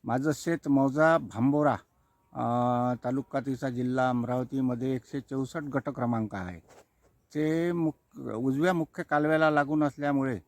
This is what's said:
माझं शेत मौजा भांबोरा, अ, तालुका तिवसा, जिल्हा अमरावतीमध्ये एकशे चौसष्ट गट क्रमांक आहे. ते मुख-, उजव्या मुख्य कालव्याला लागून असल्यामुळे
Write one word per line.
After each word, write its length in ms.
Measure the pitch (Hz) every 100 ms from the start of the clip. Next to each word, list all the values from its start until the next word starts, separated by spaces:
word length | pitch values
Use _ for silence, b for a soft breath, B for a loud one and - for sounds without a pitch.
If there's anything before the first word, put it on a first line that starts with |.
माझं 280 | 127 123 147 143
शेत 320 | 170 165 143
मौजा 500 | 139 135 139 160 165
भांबोरा, 580 | 113 101 131 147 147 110 _ _ _ _ _
अ, 80 | 127 117 120 123 123 123 120
तालुका 360 | 123 135 - 135
तिवसा, 300 | 127 127 139
जिल्हा 400 | 123 123 127 127
अमरावतीमध्ये 840 | 123 117 127 127 135 127 120 131 127
एकशे 240 | - 143
चौसष्ट 380 | - 135 131 165
गट 320 | 147 135 143
क्रमांक 460 | 131 120 113 110 101
आहे. 240 | 90 85 _ - _ _ _ _ _ 151
ते 360 | 156 160 175
मुख-, 600 | 175 160 - _ - 131
उजव्या 420 | 110 135 135 175
मुख्य 300 | 175 156 - 165
कालव्याला 400 | 147 151 156 156
लागून 340 | 151 143 151
असल्यामुळे 560 | 147 135 143 143 135 104